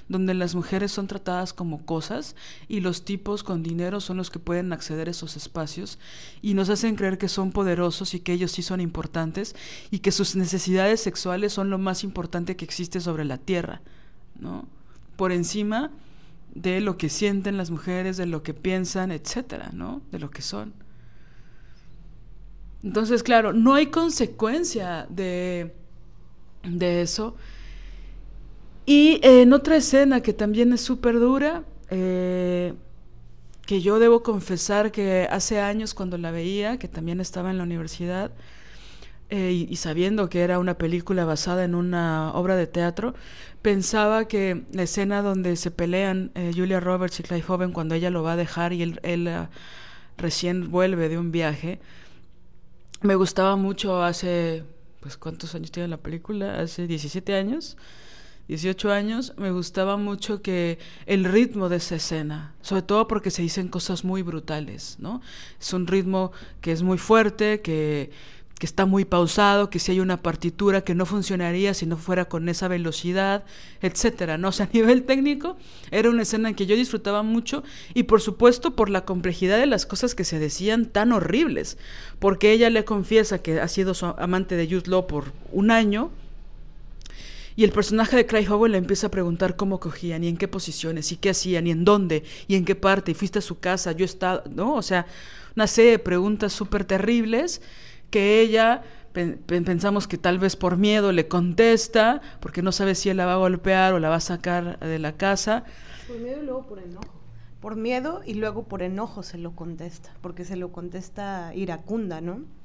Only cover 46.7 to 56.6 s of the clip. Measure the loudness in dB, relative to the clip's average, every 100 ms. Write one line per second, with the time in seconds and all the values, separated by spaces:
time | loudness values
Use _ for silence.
46.7 | 0 0 0 -2 -4 -6 -4 -2 -2 -2
47.7 | -2 -2 0 0 0 0 -2 -2 -2 -2
48.7 | -2 -2 -4 -4 -2 -2 -4 -8 -12 -18
49.7 | -18 -18 -18 -18 -6 -4 -2 -2 -2 0
50.7 | 2 2 2 0 -2 -2 -2 -2 -2 -6
51.7 | -8 -12 -20 -18 -18 -20 -20 -20 -18 -18
52.7 | -18 -18 -2 2 4 2 2 2 2 0
53.7 | -2 -2 0 0 -2 -2 -2 -2 -4 -8
54.7 | -18 -20 -18 -16 -14 -12 -10 -10 -10 -10
55.7 | -8 -6 -6 -8 -10 -6 -4 -4 -4